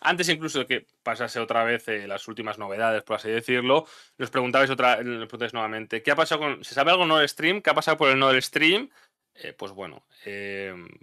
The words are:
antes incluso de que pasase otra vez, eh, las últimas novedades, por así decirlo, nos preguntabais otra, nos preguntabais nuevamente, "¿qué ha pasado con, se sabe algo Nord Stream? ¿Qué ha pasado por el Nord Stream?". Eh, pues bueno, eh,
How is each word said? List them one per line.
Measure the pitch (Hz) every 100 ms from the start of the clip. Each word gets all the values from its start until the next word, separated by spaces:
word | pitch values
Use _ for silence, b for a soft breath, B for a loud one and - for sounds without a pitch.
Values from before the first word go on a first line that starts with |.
antes | - 175 175
incluso | 156 160 147
de | 123
que | 123 - _
pasase | - 131 120 123
otra | 113 117
vez, | 113 120 -
eh, | 107 101
las | 98 -
últimas | 110 110 107
novedades, | 104 98 113 110
por | - 107
así | 110
decirlo, | 113 117 127 123 143 156 B B _
nos | 131
preguntabais | 131 123 127 135
otra, | 131 127 113
nos | 120 120 113
preguntabais | 113 117
nuevamente, | 117 110 110 110 113
"¿qué | 127
ha | 143
pasado | 160 156
con, | 151 131
se | -
sabe | 123 143
algo | 185 175
Nord | 156 143
Stream? | - 160 202
¿Qué | 190
ha |
pasado | 147 147 156
por | 151
el | 135
Nord | 135 131
Stream?". | - 165 156 190 277 b b _ _
Eh, | _ -
pues | - 98
bueno, | 98 92 71 _ _ -
eh, | 101 101 98 98 90 85 -